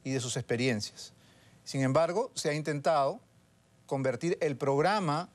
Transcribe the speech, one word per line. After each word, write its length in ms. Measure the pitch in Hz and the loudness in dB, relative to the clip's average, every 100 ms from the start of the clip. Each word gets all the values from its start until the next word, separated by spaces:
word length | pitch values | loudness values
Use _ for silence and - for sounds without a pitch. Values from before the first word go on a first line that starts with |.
y 80 | 135 | -4
de 80 | 131 | -4
sus 180 | 120 131 | -2 -4
experiencias. 760 | - 117 127 110 - - - - - - - - | -2 0 0 0 -4 -12 -20 -20 -20 -20 -20 -20
Sin 200 | - 135 | -8 -2
embargo, 500 | 131 139 165 180 254 | 2 4 2 2 -2
se 160 | - 151 | -4 -2
ha 40 | |
intentado 680 | 147 151 147 170 156 139 208 - _ _ _ _ _ - | -2 -2 -2 2 4 2 -2 -10 _ _ _ _ _ -6
convertir 500 | 139 135 120 170 190 | -2 0 0 -2 0
el 160 | 160 123 | -2 0
programa 720 | 139 139 165 208 170 151 180 | 0 2 2 2 0 -2 -4